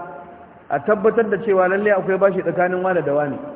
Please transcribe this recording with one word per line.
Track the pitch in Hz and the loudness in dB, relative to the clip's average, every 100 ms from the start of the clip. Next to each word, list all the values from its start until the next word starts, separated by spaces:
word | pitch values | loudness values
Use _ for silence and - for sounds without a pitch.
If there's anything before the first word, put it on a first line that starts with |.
| - - - - - - - | -12 -16 -18 -20 -20 -18 -6
a | 143 | -4
tabbatar | - 208 220 220 214 | 0 2 2 2 0
da | 202 | -2
cewa | 208 190 185 | 0 2 2
lallai | 196 208 | 2 2
akwai | 196 170 190 | 0 0 2
bashi | 196 180 | 2 2
tsakanin | 165 165 180 180 | -2 0 0 0
wane | 185 175 | 0 0
da | 143 | 0
wane. | 143 143 120 - | 0 -2 -6 -12